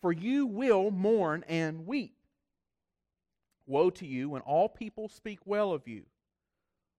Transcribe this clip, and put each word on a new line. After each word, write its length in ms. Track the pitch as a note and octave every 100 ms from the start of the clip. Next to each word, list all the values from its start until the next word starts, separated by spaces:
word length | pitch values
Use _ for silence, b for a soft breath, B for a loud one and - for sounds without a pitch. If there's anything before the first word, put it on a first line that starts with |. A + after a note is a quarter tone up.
for 100 | F#3
you 340 | E3 G#3+ C#4+ C4
will 440 | G3+ C4 G3 G3+
mourn 520 | F#3 G3 A3 E3 D#3+ -
and 380 | E3 D#3+ D#3+ E3
weep. 300 | C#4 - _ _ _ _ _ _ _ _ _ _ _ _ _ _ _
Woe 240 | - C#3 F3+
to 180 | F3+ E3
you 220 | B2+ C#3+
when 140 | C3+
all 260 | - D#3 G#3+
people 400 | - A3 - G#3+
speak 300 | - A3 G3+ F#3+
well 260 | G#3 G3+
of 160 | D#3 A#2+
you, 160 | G#2+ - _ _ _ _ _ _ _ _